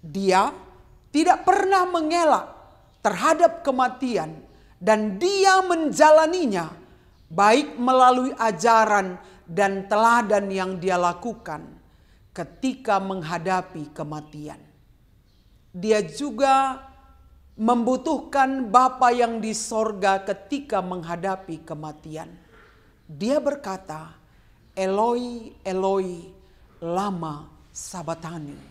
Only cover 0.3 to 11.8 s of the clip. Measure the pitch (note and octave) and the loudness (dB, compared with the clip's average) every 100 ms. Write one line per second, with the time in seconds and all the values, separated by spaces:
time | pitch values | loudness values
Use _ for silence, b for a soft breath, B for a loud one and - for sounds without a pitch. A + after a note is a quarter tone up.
0.3 | F#3 A#3 C#4+ - - - - _ C#4+ E4+ | 2 2 -2 -20 -20 -20 -20 _ 0 4
1.3 | - - F#4 F#4+ F#4+ F4+ F4 D#4 E4+ D#4+ | 2 4 2 4 2 2 -2 -2 0 2
2.3 | A3+ - - - - _ _ A3 F3+ C4 | 2 -2 -18 -20 -20 _ _ -4 0 0
3.3 | D#4+ E4+ E4+ - B3+ B3 B3+ C4 G#3 D#3 | 4 4 2 -4 -2 -2 -2 -4 -4 -6
4.3 | D#3+ - b b b F#3 G#3+ G#3+ F#3+ F4 | -12 -20 b b b 0 0 0 -2 -2
5.3 | G4 F#4+ F#4+ F#4 E4+ D#4 - D4+ D#4 D#4+ | 2 4 4 2 0 -2 4 8 8 6
6.3 | F#4 C#4+ F#3+ D#3+ - - b b b _ | 0 -2 -2 -6 -12 -20 b b b _
7.3 | E3 G3+ B3 D4 - A#3+ B3+ B3+ B3+ B3+ | 2 4 4 2 -4 2 6 6 4 0
8.3 | C4+ A3+ F3+ A3 A3+ A3 G3+ F#3+ F3+ B | -2 -4 0 4 4 4 2 0 -8 B
9.3 | B B E3+ G3 G3 F#3+ G#3 A3+ A#3 G#3+ | B B -2 0 -2 -2 2 4 4 2
10.3 | G3+ G3 F#3+ F#3 F#3 F3+ F3+ F3 F3 A#3+ | 0 0 -4 -4 -4 -2 0 0 -2 -10
11.3 | G3 - D#3 D#3+ - | -12 -12 -14 -14 -20